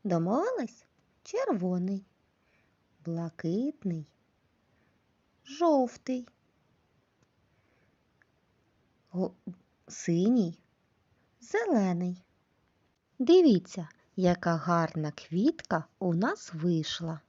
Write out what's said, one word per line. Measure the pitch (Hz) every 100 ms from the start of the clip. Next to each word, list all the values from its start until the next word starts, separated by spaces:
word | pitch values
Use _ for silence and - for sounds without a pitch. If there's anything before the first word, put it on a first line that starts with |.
Домовились? | 208 170 170 240 440 494 233 - _ _ _ _
Червоний, | - 427 539 226 180 180 185 196 196 _ _ _ _ _ _ _ _ _
блакитний, | 165 165 170 - 165 190 277 294 196 165 147 _ _ _ _ _ _ _ _ _ _ _ _ _
жовтий, | - 285 339 285 247 - - 254 240 _ _ _ _ _ _ _ _ _ _ _ _ _ _ _ _ _ _ _ _ _ _ _ _ _ _ _ _
го-, | 175 185 - - - _ _ -
синій, | - - 170 196 247 170 - _ _ _ _ _ _ _ _
зелений. | - 415 453 247 185 170 180 180 _ _ _ _ _ _ _ _ _ _
Дивіться, | 254 370 330 185 - - 160 _ _ -
яка | 180 175 175 165
гарна | 170 170 160 160 151
квітка | - - 170 254 - - 165 - _
у | 185
нас | 170 233 415 -
вийшла. | 160 175 160 156 - 170 160